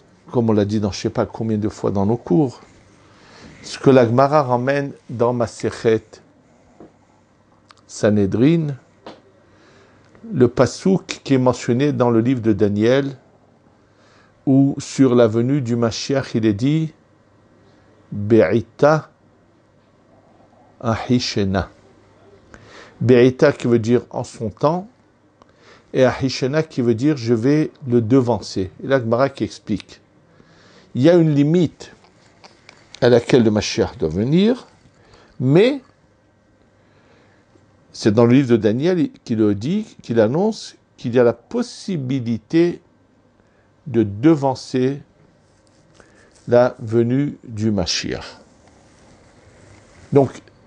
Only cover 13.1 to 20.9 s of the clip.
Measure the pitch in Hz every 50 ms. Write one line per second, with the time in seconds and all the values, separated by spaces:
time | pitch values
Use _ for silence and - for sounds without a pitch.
13.1 | 135 - _ _ _ _ _ _ _ _ _ _ _ _ _ _ _ _ _ _
14.1 | _ _ _ _ _ _ - 143 131 135 139 139 - 139 - - - - 135 131
15.1 | 123 120 117 110 107 117 117 127 143 147 123 113 120 117 117 113 - - - -
16.1 | 139 135 123 - - 113 107 113 104 101 123 143 151 160 160 151 - _ _ _
17.1 | _ _ _ _ _ _ _ _ _ _ _ _ _ _ _ _ _ _ _ _
18.1 | - 104 101 104 117 110 98 82 107 117 - _ _ - 143 147 156 156 - -
19.1 | _ _ _ _ _ _ _ _ _ _ _ _ _ _ _ _ _ _ _ _
20.1 | _ _ _ _ _ _ _ _ _ _ _ _ _ _ - 117